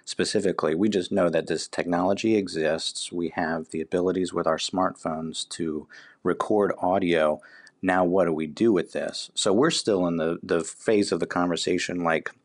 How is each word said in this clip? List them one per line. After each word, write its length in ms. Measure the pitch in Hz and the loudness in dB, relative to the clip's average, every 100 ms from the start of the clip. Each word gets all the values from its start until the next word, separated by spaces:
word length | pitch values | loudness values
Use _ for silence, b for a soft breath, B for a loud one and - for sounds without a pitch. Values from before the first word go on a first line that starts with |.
| - | -10
specifically. 680 | - 92 107 92 - 78 | -4 -2 0 0 0 0
We 140 | 80 107 | 2 2
just 240 | 101 85 | 0 0
know 160 | 98 87 | 2 2
that 200 | 80 80 | 2 0
this 200 | 80 - | -4 -4
technology 680 | - 85 87 92 101 113 110 | -6 -2 0 0 0 2 2
exists. 760 | 92 80 78 80 - - - | 0 -2 0 0 -4 -8 -8
We 180 | 87 82 | -4 -4
have 400 | - 82 82 82 | -2 -2 -4 -6
the 100 | 80 | -8
abilities 520 | 78 90 92 92 90 | -4 0 0 0 -2
with 140 | 85 82 | -2 0
our 100 | 80 | 0
smartphones 880 | - 92 92 - 85 80 80 78 - | -2 -2 -2 -2 -6 -6 -6 -8 -10
to 380 | - 82 76 - B B B | -6 -6 -6 -10 B B B
record 500 | 90 85 - 107 98 - | -2 -2 0 2 2 0
audio. 600 | 92 98 85 85 78 76 B B B _ | 0 2 2 2 2 0 B B B _
Now, 220 | 92 92 | 0 2
what 220 | 87 95 85 | 4 4 2
do 60 | |
we 140 | 80 78 | 0 -4
do 260 | 73 113 | 0 2
with 200 | 90 - | 2 0
this? 380 | 73 76 - - | -4 -6 -8 -10
So 180 | - 104 | -4 2
we're 180 | 98 160 | 4 2
still 360 | 160 - 98 87 | 2 2 2 2
in 100 | 85 | 0
the, 220 | 80 87 | -2 -2
the 200 | - 85 | 0 0
phase 500 | 80 - - 104 98 | -2 -4 2 2 2
of 80 | 87 | 0
the 60 | 85 | -2
conversation, 760 | 90 90 82 - 90 - 90 | 0 0 0 0 -2 -2 -2
like, 280 | 87 80 - - | 0 0 -2 -12